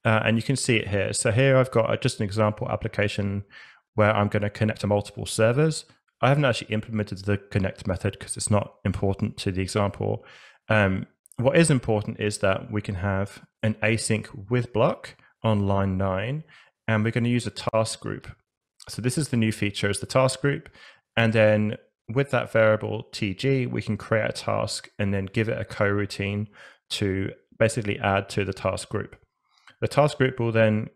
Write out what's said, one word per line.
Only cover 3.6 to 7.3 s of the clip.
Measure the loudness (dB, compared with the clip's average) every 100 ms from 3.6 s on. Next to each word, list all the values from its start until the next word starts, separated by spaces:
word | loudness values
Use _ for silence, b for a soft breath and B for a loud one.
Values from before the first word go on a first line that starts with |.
| B B _
where | 2 4
I'm | 4 2
gonna | 0 -2
connect | 0 -2 0
to | 0
multiple | 0 -2 -10
servers. | -6 2 2 4 0 -2 -10 b _ _
I | 2
haven't | 4
actually | 2 0 -2
implemented | -6 -2 -4 -4 -4
the | -2